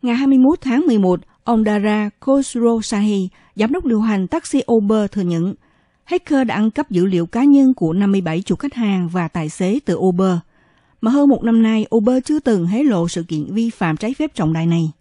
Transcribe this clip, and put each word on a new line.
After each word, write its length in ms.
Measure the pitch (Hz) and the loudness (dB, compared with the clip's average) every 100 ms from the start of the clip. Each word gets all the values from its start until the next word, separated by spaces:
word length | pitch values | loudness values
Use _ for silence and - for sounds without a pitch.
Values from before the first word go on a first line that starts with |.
Ngày 140 | 247 240 | -2 0
hai 120 | 269 | 2
mươi 100 | 269 | 4
mốt 240 | 262 349 | 4 2
tháng 260 | 262 247 339 | 0 0 2
mười 100 | 220 | 2
một, 220 | 185 180 - _ | 2 0 -4 _
ông 200 | - 226 | -2 0
Dara 460 | 214 208 214 214 208 _ | 0 0 0 -2 -4 _
Khosrowshahi, 1040 | - 277 269 247 233 233 214 208 214 202 185 _ _ - | 0 0 0 0 0 0 -2 -2 0 0 -4 _ _ -4
giám 160 | 220 | -2
đốc 140 | 330 339 | 0 0
điều 160 | 220 | 0
hành 260 | 220 202 185 | 0 -2 -2
taxi 340 | 320 - 277 - | -4 -2 -4 0
Uber, 400 | 226 202 220 202 | 0 2 0 0
thừa 100 | 214 | -4
nhận 320 | 175 170 175 - _ _ _ _ | -2 -2 -4 -6 _ _ _ _
hacker 440 | _ 349 - 285 247 | _ -6 -2 0 0
đã 80 | 202 | 0
ăn 160 | 220 | -2
cắp 200 | - - | -2 -4
dữ 140 | 180 190 | 0 0
liệu 200 | 180 170 | 0 -2
cá 180 | 226 | 0
nhân 300 | 285 277 262 | 4 6 4
của 200 | 254 160 | 2 0
năm 180 | 175 202 | 0 0
mươi 100 | 196 | 0
bảy 200 | 170 160 | 0 -4
chủ 140 | - 175 | -4 -4
khách 180 | 285 | -4
hàng 360 | 240 220 190 175 | -4 -2 -2 -2
và 180 | 180 165 | -4 -6
tài 220 | 175 156 | -6 -8
xế 300 | - 185 247 - | -4 -2 -2 -2
từ 100 | 175 | -2
Uber, 400 | 185 180 190 175 - _ _ _ _ _ | 0 0 0 0 -6 _ _ _ _ _
mà 100 | 220 | 0
hơn 180 | 277 285 | 2 4
một 140 | 247 | 2
năm 200 | 226 226 | 2 2
nay, 220 | 220 220 214 226 | 2 0 0 0
Uber 280 | 214 254 - | 2 0 -2
chưa 140 | 302 | -2
từng 280 | 262 208 170 | 0 0 0
hé 160 | 214 | 0
lộ 240 | 294 196 170 | 0 0 -2
sự 160 | 170 | -4
kiện 220 | 170 156 - | -6 -6 -4
vi 160 | 202 233 | -4 -4
phạm 280 | - 175 156 | -2 -4 -2
trái 160 | 214 | -6
phép 220 | 277 302 - | -4 -6 -2
trọng 180 | 156 | -2
đại 120 | 160 165 | 0 0
này. 260 | 170 160 - | 0 -2 -6